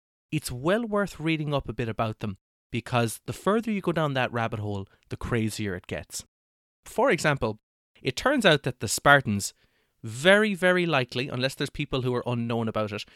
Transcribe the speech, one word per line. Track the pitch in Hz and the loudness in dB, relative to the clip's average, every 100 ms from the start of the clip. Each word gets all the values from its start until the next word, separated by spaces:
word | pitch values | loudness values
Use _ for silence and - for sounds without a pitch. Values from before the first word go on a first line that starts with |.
| _ _ _ | _ _ _
it's | - - | -6 -4
well | 123 147 214 | -4 0 0
worth | 233 202 196 - | 0 -2 -2 -4
reading | 156 156 151 | -2 -2 0
up | 143 - | -2 -2
a | |
bit | 113 113 | -4 -4
about | 107 113 110 | -2 -2 -2
them, | 107 95 _ _ _ | -6 -8 _ _ _
because | 117 - 123 117 - - | -8 -2 0 0 -2 -10
the | |
further | - - 220 226 | -4 0 0 0
you | 208 | -2
go | 180 | 0
down | 165 151 | 0 0
that | 131 120 | 0 -2
rabbit | 117 113 113 | 0 -2 -4
hole, | 104 101 95 _ - | -4 -6 -8 _ -12
the | 117 | -10
crazier | - 117 110 - 104 90 | -2 0 0 -2 -4 -6
it | - | -6
gets. | 80 82 - - _ _ _ _ _ | -10 -8 -12 -14 _ _ _ _ _
For | - - 262 | -10 0 2
example, | 143 156 139 110 107 _ _ _ _ | 4 2 0 -2 -4 _ _ _ _
it | 135 - | -6 -2
turns | 247 294 | 2 4
out | 196 151 | 6 4
that | 139 - | 2 -4
the | 113 | -4
Spartans, | - 147 143 123 101 - - _ _ _ _ | 2 6 6 6 -2 -2 -10 _ _ _ _
very, | 110 117 160 202 220 | -12 0 4 6 4
very | 185 180 180 175 | 2 2 2 2
likely, | 143 123 123 143 | 0 0 -4 -4
unless | 123 131 | -2 -4
there's | - 143 | -2 -6
people | - 147 135 | -4 -4 -2
who | 127 123 | 0 -2
are | 123 | -2
unknown | 120 117 117 113 | -2 -2 -2 -2
about | 107 107 | -2 -4
it, | 104 - | -6 -10